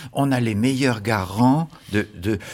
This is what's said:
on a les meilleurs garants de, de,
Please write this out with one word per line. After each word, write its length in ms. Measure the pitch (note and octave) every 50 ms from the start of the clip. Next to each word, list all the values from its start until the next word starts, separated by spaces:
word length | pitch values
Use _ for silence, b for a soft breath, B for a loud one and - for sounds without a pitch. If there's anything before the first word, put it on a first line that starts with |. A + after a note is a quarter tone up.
| B B
on 200 | - C3+ C#3 C#3
a 80 | C3+ B2
les 140 | A#2+ A2+ G#2+
meilleurs 480 | G2+ A2+ C3 C3+ B2+ C#3+ C3 A#2+ A2
garants 640 | G2+ A2+ A2+ G2+ F#2 F2+ F#2+ G#2+ B2 B2+ C3+ D#3+ E3 D#3 B B B -
de, 160 | F#2+ G#2 G2 - -
de, 220 | - F2 G#2 A2 F#2+ B B